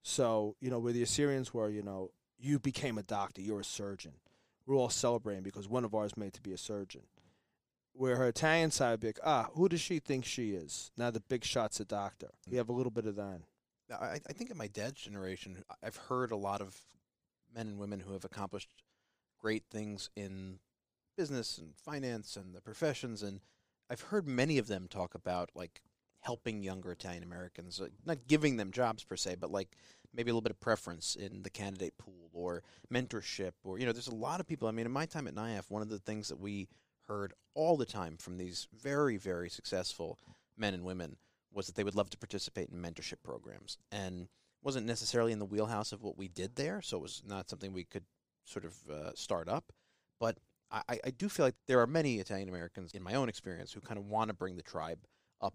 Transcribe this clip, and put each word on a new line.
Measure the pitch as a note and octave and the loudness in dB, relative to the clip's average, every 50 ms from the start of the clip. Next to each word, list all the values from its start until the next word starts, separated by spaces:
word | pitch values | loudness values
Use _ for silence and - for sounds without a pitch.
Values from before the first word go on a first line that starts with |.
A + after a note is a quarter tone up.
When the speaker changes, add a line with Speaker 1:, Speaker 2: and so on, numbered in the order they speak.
Speaker 1:
So, | - - - - B2+ A#2 A2+ G#2+ G#2 G#2 G#2+ - | -6 0 2 4 4 6 6 4 2 2 -2 -4
you | B2+ B2+ | -2 0
know, | B2 A#2 | 0 2
where | A2+ A#2+ A#2+ | 2 2 4
the | A#2+ | 4
Assyrians | B2 C3+ - - D3 C#3+ C#3 C3 B2+ - | 4 4 4 4 6 6 4 2 0 0
were, | - A#2+ G#2+ G#2 | 0 2 2 2
you | G#2+ G#2+ | 0 -2
know, | G2+ G2+ G2 F#2+ F#2+ F#2 - _ _ _ _ - | -4 -4 -4 -4 -6 -6 -8 _ _ _ _ -4
"You | B2 C#3 D3 C3+ | 2 4 4 4
became | - C#3+ A#2+ - - C3 A2+ | 4 2 2 2 0 0 0
a | G#2+ | -2
doctor, | G2 - A2 G2+ G2 F#2+ - F#2+ | -2 0 0 0 0 -2 -4 -4
you're | F#2+ G#2+ G#2+ G2+ | -2 -2 -2 -2
a | G2 | -2
surgeon. | - - - G2+ G2+ G2 F#2 - E2 C2+ - _ _ _ _ _ _ _ _ _ | -4 -4 -4 -4 -4 -6 -8 -10 -14 -16 -18 _ _ _ _ _ _ _ _ _
We're | C3 C#3 | 4 6
all | C3+ B2 A#2 | 6 6 4
celebrating | - - - A#2+ A#2+ A2+ A2+ A2 G2+ F#2+ | 4 4 4 6 4 4 2 -2 -4 -4
because | F#2+ G2 - G#2 G2 G2+ | -4 -6 -6 -8 -4 0
one | A#2 B2+ A#2 | 2 2 2
of | G#2+ G#2+ | 2 2
ours | G#2+ G#2 G2+ F#2+ | 2 0 0 -2
made | A2 G#2+ F#2+ F#2 | -4 -6 -6 -8
to | - | -8
be | - G2 F#2 | -8 -8 -6
a | F2+ | -6
surgeon." | - - G#2+ G2+ G2 F2+ - C2 G#1+ - _ - - _ _ _ _ _ _ _ _ _ _ _ _ _ | -4 -4 -4 -4 -4 -6 -10 -16 -18 -20 _ -20 -20 _ _ _ _ _ _ _ _ _ _ _ _ _
Where | - C3 C3 C3 B2 | -2 2 4 6 6
her | B2 B2+ A#2+ | 6 6 6
Italian | A2+ - D#3+ D#3 D#3+ E3 D#3+ D#3 | 6 6 6 8 8 8 8 6
side | - - C3+ A#2+ | 6 6 6 6
would | A2+ G#2+ | 4 4
be | A2+ A2+ | 2 0
like, | G#2 - | -2 0
"Ah, | - D#3 D3 B2 A2+ - | 2 4 4 4 4 2
who | - D#3+ F3+ F#3+ | 4 6 6 6
does | E3+ E3+ | 6 4
she | - - E3+ D3+ | 2 0 0 0
think | - - C#3 C3 A#2+ | 2 2 2 2 0
she | - - C3 A#2+ G#2+ G2+ | 0 -2 0 0 0 0
is? | F2+ D#2+ D2 - - - - _ | -2 -4 -6 -8 -8 -8 -8 _
Now | - A#2+ A#2+ | 0 0 2
the | A2+ A2 | 0 0
big | - - C3 A#2 - | 0 0 0 0 2
shot's | - - B2+ A2 G#2+ - - | 2 2 2 2 2 0 -4
a | G#2 | -4
doctor." | - G#2+ G2+ G2 F#2+ - - - - - _ - | -2 -2 -2 -2 -2 -6 -8 -12 -14 -14 _ -6
Speaker 2:
Hmm. | F#2 | 0
Speaker 1:
You | A#2+ B2+ | 0 2
have | A#2 A2+ | 2 2
a | |
little | A#2+ B2 C3 B2 | 2 2 2 2
bit | G#2+ A#2 G#2+ | 0 0 0
of | G#2+ G2 | 0 -2
that. | G#2 G2+ G2 F#2+ E2 D#2+ - _ _ _ _ _ _ _ - | -2 -4 -6 -6 -8 -12 -16 _ _ _ _ _ _ _ -10
Speaker 2:
Now, | A#2+ - | -6 -4
I, | - A2 - D3 - - | -4 -4 -4 -4 -6 -8
I | |
think | C#3+ - A#3+ C4 | -8 -8 -8 -8
in | A3 | -6
my | D#3+ A2+ | -6 -6
dad's | G2+ - G#2+ G#2 B2+ - - | -6 -4 -4 -4 -4 -4 -8
generation, | - - G#2 G2+ F#2+ F#2 F#2+ - - G2 F#2 F#2 - - | -10 -10 -8 -6 -4 -4 -4 -6 -8 -10 -12 -12 -14 -16
I, | - - | -12 -10
I've | - A2+ - | -8 -8 -8
heard | - - - B2+ B2+ B2+ A2+ | -8 -4 0 2 2 2 2
a | A2+ | 0
lot | G2+ G2+ G2 G2+ G2+ | 0 0 0 0 0
of | G2+ F#2+ - - - - - _ _ _ _ _ _ _ _ _ _ _ A#2+ | -2 -6 -10 -14 -20 -20 -20 _ _ _ _ _ _ _ _ _ _ _ -8
men | A#2 A2 G#2+ | -6 -6 -6
and | G2+ G2+ | -4 -6
women | G2+ G2+ G#2 G2 | -4 -4 -4 -6
who | F#2 G2 | -6 -6
have | G2 F#2 - | -6 -6 -8
accomplished | F#2 - G#2 G2 F#2+ - G2 - - _ _ _ _ _ _ _ _ _ _ _ _ _ _ | -8 -6 -6 -4 -4 -4 -6 -8 -12 _ _ _ _ _ _ _ _ _ _ _ _ _ _
great | - A2 A2 G#2+ - - | 0 2 2 0 -2 -4
things | - G#2+ G#2+ G#2+ G#2 G2 - - - | -6 -4 -4 -4 -4 -6 -8 -8 -8
in | G#2 G2+ G2 F#2+ F#2+ F#2+ F#2+ F#2+ F#2+ _ _ _ _ _ _ _ _ _ _ _ | -8 -6 -6 -6 -8 -8 -10 -10 -12 _ _ _ _ _ _ _ _ _ _ _
business | - E3+ C#3+ C#3 B2 A2 - - - | -2 -2 0 0 -2 -2 -2 -6 -8
and | E2 D#2 - | -10 -14 -18
finance | - - C#3+ D3+ C#3+ C3+ B2+ A#2+ A2 G#2 - - | -14 -8 -6 -4 -2 -2 -2 -2 -4 -6 -8 -10
and | G#2 F#2+ F#2 F2 | -10 -10 -10 -12
the | F2 | -14
professions, | - A2 A2 - E3 D3+ C3 - - A#2+ A2+ G#2 | -12 -12 -2 2 2 2 2 2 -2 -4 -4 -4
and | G#2+ G2+ G2 G2 - _ _ _ _ _ _ _ _ - | -4 -6 -6 -8 -12 _ _ _ _ _ _ _ _ -8
I've | B2+ - | -8 -8
heard | - - G3+ G#3 E3+ | -2 0 2 2 2
many | C#3+ B2+ B2 C3+ D#3+ D#3 C3+ | 4 4 4 6 6 6 4
of | G#2 | 4
them | G#2+ G#2 F#2 F#2 - | 4 0 -2 -2 -4
talk | - G2 F2+ F2 - | -4 -2 -2 -2 -4
about, | F2+ - F#2 F2+ F2+ F2 - - | -4 -2 0 0 0 0 -2 -4
like, | - F2 - - - _ _ _ _ _ _ _ _ | -8 -8 -8 -10 -16 _ _ _ _ _ _ _ _
helping | - - A#2+ - - A#2+ A2 G#2 G2 | -4 -4 -4 -2 -2 -4 -4 -2 -2
younger | F#2+ F#2+ F#2+ F2+ F2+ | -4 -4 -4 -6 -6
Italian | F2 - - F#2 F2+ F2 | -8 -6 -6 -8 -8 -8
Americans, | E2+ F2 F2 F2 F2+ F2+ - - F2 F2+ F2 F#2 | -8 -10 -8 -8 -10 -10 -10 -12 -12 -10 -8 -6
uh, | F#2+ - F#2 - - | -6 -8 -8 -6 -2
not | E3 D#3+ C3 - | -2 -2 -2 4
giving | B2+ D3+ D3+ D3+ D3 B2+ | 6 6 6 8 6 4
them | A2+ G2+ F#2+ | 2 0 0
jobs | F#2 B2 B2 A2+ A2 A2 - | 2 2 2 2 2 0 -6
per | - F#2+ | -6 -4
se, | F2+ - F#2+ F2+ F2+ | -2 -2 -2 -2 -2
but, | F#2 D2+ | -2 -2
like, | F#2 G2 F#2+ - - - - - - - - - | 0 -2 -2 -4 -8 -20 -20 -20 -20 -20 -20 -8
maybe | - A#2+ A#2 A#2+ | -4 -2 2 2
a | |
little | A#2 A#2 | 2 2
bit | A2 G#2+ | 2 0
of | G#2 - | -2 0
preference | - A#2+ A2 - - - F2 D#2+ - - - | 2 4 4 4 2 -2 -8 -4 -4 -4 -4
in | - G2+ G2 A2 G2 | -4 -6 -8 -8 -8
the | F#2 F#2+ | -10 -8
candidate | - - G2+ G2 G2 F#2+ F#2+ D#2 - - | -6 -4 -4 -4 -4 -4 -4 -4 -4 -8
pool | - G#2 F#2 F2 E2+ E2 | -16 -20 -20 -20 -18 -12
or | E2 F2 F2 F2+ F2 E2+ - - - - - - | -6 -4 -2 -2 -2 -4 -6 -10 -18 -20 -6 -2
mentorship | A#2+ B2 B2+ - A#2 G#2+ - - - - G2 F2+ - _ | 0 0 0 0 -2 -4 -4 -4 -4 -2 -2 -4 -4 _
or, | - G2 F#2 G#2 | -8 -6 -4 0
you | B2+ | 0
know, | A#2+ | 0
there's | A2+ A#2+ A#2 C3 | 0 0 -4 -6
a | A#2 | -4
lot | A2 A#2 C#3 E3 F3+ | -2 -2 -2 -2 -2
of | E3 | -2
people. | - E3 - A#2+ | -4 -2 0 0
I | A2 | 0
mean, | A2 A2+ A#2 | 0 0 0
in | A#2 | 0
my | C3 C#3 D#3+ | 0 0 -2
time | E3 - D#3 C#3 E2+ | -2 -4 -4 -6 -4
at | C#2+ | -4
niaf, | G2+ A2 A#2 A2+ F#2+ - - | -4 -4 -2 -4 -4 -4 -4
one | G2+ G#2+ | -4 -4
of | G#2+ G#2+ | -2 -4
the | A2 G2 | -4 -4
things | - - G#2+ G#2+ G2+ - | -4 -4 -4 -4 -4 -6
that | D#2 C2 | -6 -6
we | F#2+ G#2 G2+ G2+ F#2 - - _ _ _ _ _ _ | -6 -4 -4 -4 -4 -6 -10 _ _ _ _ _ _
heard | - G#2 G2+ G2+ F#2+ - - _ _ | -6 -4 -4 -4 -4 -8 -12 _ _
all | - D3+ D#3 E3+ E3+ | -2 2 4 6 6
the | C#3+ A#2 | 4 4
time | - - G#2 F2+ D#2+ D#2+ | 0 -2 -4 -4 -4 -6
from | E2 - - F2+ F2+ | -8 -10 -8 -6 -6
these | F2+ F2+ F2 - - - - | -6 -6 -6 -8 -8 -10 -12
very, | A2 B2+ C#3 C#3+ C#3+ D3 C3+ A2+ F#2+ | -8 -4 0 2 4 4 4 4 2
very | G2 G2 F2+ E2+ F2+ E2+ | 0 -2 -2 -2 -2 -4
successful | - - - - G2 F#2 F2+ - - - E2+ E2 - - - - - - _ _ _ | -6 -8 -4 -2 -2 0 0 -2 -4 -4 -6 -6 -8 -10 -14 -20 -20 -20 _ _ _
men | - G#2+ G#2 | -2 0 0
and | F#2+ F2+ F2 | 0 0 -2
women | F#2 F#2 F#2 E2+ D2 - - _ _ _ _ _ _ | -4 -4 -4 -6 -8 -10 -16 _ _ _ _ _ _
was | - G2+ F#2+ | -6 -6 -4
that | - - | -2 0
they | - G2+ | 0 0
would | G2+ G2 | 4 4
love | G#2+ G2+ F#2 | 4 2 2
to | - - | -2 -10
participate | - - - F#2+ - - - F#2+ F2 - | -8 -6 -4 -4 -4 -4 -2 -4 -4 -4
in | - F2 | -4 -6
mentorship | F2 E2+ E2 - - - - - | -6 -6 -6 -6 -8 -8 -8 -8
programs, | - - B1 A#1 - - G1+ G1+ - - - - _ - | -8 -8 -8 -8 -8 -12 -16 -14 -12 -12 -12 -12 _ -8
and | G2 G2+ G2 F#2 F#2 F2 F2 - _ _ _ _ _ _ | -6 -4 -4 -4 -4 -6 -8 -10 _ _ _ _ _ _
wasn't | - C#3 C3+ B2+ G#2+ | -2 -2 0 0 2
necessarily | A#2 A#2 A2 - - - A#2+ A#2 A#2 | 0 0 0 0 2 4 6 6 6
in | A2+ G#2 | 4 2
the | G#2 | 0
wheelhouse | F#2+ G#2 G#2 G#2+ A2 A2+ G#2 G#2+ - | 0 2 2 2 2 2 0 0 -2
of | G#2+ G2+ | -4 -6
what | G#2+ G2+ - | -6 -6 -6
we | - G2 | -6 -6
did | F#2 F2+ - F#2 G#2 - | -6 -4 -4 -4 -2 -2
there, | - C#3 D#3+ G3 G#3 | -2 -2 0 -2 -4
so | - - - | -4 -4 -4
it | F2+ | -4
was | C#2 - - - - | -4 -6 -8 -10 -8
not | G2+ G2+ F#2+ F2 - | -6 -6 -6 -6 -6
something | - D2+ G2 G2 | -8 -8 -8 -6
we | F#2+ F2+ E2+ | -6 -6 -6
could | - - G2+ F#2 - _ _ _ _ _ _ _ | -6 -8 -10 -10 -12 _ _ _ _ _ _ _
sort | - - G2+ E2+ | -10 -8 -8 -8
of, | E2 - - - D2+ | -8 -10 -14 -12 -10
uh, | D2+ D2+ D2+ - - | -8 -8 -6 -8 -8
start | - - - G2+ E2+ D#2+ E2+ | -6 -2 0 0 0 2 0
up. | A2 D#3+ - - - _ _ _ _ _ _ _ _ - | 0 -2 -2 -6 -14 _ _ _ _ _ _ _ _ 0
But | A#2 A2+ - - - _ _ _ _ - | 2 2 2 0 -6 _ _ _ _ -6
I, | - A2 - - | -4 -4 -2 -2
I, | B2 A2 - | -2 -2 -2
I | C3 | -4
do | B2+ - F#3+ G#3 | -2 -2 -2 0
feel | - - D3+ | 4 4 4
like | C3 B2 _ _ - | 4 4 _ _ 6
there | C3 B2 | 8 8
are | A#2 | 8
many | A#2+ D3+ E3 D#3 C#3 A#2+ G#2 | 8 6 4 4 4 2 2
Italian | F#2 - G#2 F#2+ G2 F#2 | 0 -2 -2 -2 -2 -4
Americans, | F#2 F2 E2 E2+ - G2 F2+ D#2+ | -4 -6 -6 -6 -8 -10 -10 -10
in | - G2 | -10 -8
my | F2+ F2+ A2 | -4 0 2
own | C#3 C3+ A#2 | 2 2 2
experience, | G2 - - F#2+ F2+ F2 F#2 - | 0 -4 -6 -8 -8 -8 -8 -10
who | - G2+ | -12 -10
kind | - - A2+ G2+ | -8 -8 -6 -6
of | G2+ | -4
wanna | G2+ G#2 G#2+ A2 A2 G2 | 0 2 2 2 2 0
bring | - - F#2+ F2+ | -2 -4 -4 -4
the | F2 | -6
tribe | - - - F2 D#2 E2 E2 - - _ _ _ _ _ _ - | -8 -6 -4 -4 -4 -4 -6 -8 -12 _ _ _ _ _ _ -2
up | G2 F#2+ - | -2 -2 -2